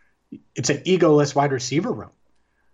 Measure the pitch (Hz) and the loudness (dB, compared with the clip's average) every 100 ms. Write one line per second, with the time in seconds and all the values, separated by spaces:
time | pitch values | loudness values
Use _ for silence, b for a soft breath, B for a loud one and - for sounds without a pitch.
0 | b b - - _ - 123 127 160 180 | b b -20 -20 _ -8 -4 -2 0 2
1 | 165 147 143 143 139 131 - 139 233 120 | 4 4 2 0 0 -2 -4 -4 -4 -8
2 | - _ _ _ _ _ _ | -12 _ _ _ _ _ _